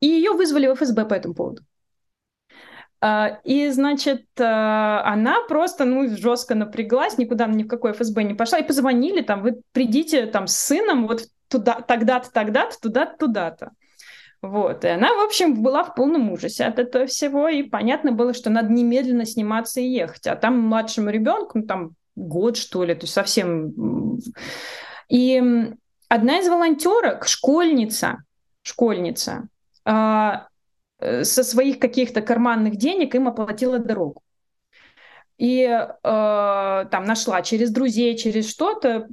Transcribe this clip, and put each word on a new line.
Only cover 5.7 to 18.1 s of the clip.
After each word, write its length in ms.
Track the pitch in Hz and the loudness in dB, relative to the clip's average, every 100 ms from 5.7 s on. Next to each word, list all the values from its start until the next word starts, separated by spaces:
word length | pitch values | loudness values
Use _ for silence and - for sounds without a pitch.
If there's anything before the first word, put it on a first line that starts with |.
| 359 254 | 0 0
ну, 220 | 262 269 | 0 0
жёстко 460 | 208 220 240 - 220 | -2 -2 -2 -2 -2
напряглась, 600 | 214 - 208 247 349 415 | -2 -6 -2 0 0 -2
никуда 300 | 226 233 226 | -2 0 0
ни 160 | 214 | 0
в 40 | 214 | -2
какое 260 | 240 240 | -2 -2
Ф 80 | 214 | -2
С 100 | 226 | -2
Б 120 | 214 | 0
не 100 | 208 | -2
пошла. 260 | 214 233 349 | -2 0 0
И 80 | - | 0
позвонили 540 | 269 262 247 294 392 | 0 2 2 2 0
там: 200 | 220 196 | -2 -2
«Вы 200 | 214 247 - | -2 -4 -4
придите 540 | - 247 247 320 294 214 | -2 2 2 2 0 0
там 220 | 214 190 | -2 -2
с 80 | - | -2
сыном 520 | - 294 427 285 220 | 0 0 2 2 0
вот 200 | 233 - _ _ | -2 -6 _ _
туда, 320 | 254 220 233 | -2 0 0
тогда-то, 480 | 233 240 226 254 254 | 0 0 2 0 0
тогда-то, 440 | 233 214 247 466 - | -2 0 0 -2 -4
туда-то, 360 | 226 233 311 - | -4 -2 -2 -2
туда-то». 540 | 302 208 165 160 - - _ _ - - - _ | -2 -2 -4 -8 -16 -20 _ _ -20 -20 -20 _
Вот. 420 | 196 208 180 - 175 | -6 -2 -2 0 0
И 20 | |
она, 240 | 170 277 | 2 2
в 100 | 440 427 | 4 2
общем, 380 | 415 349 226 | 2 2 2
была 200 | 233 285 | 2 2
в 120 | 349 - | 0 0
полном 360 | 277 330 220 | 2 2 0
ужасе 340 | 175 - - 247 | -2 -6 -2 -2
от 120 | 220 | 0
этого 260 | 247 254 262 | -2 0 -2
всего. 420 | - 294 277 311 | -2 -2 0 0
И 160 | 294 | 0
понятно 480 | 277 208 214 302 302 | -2 -2 0 0 0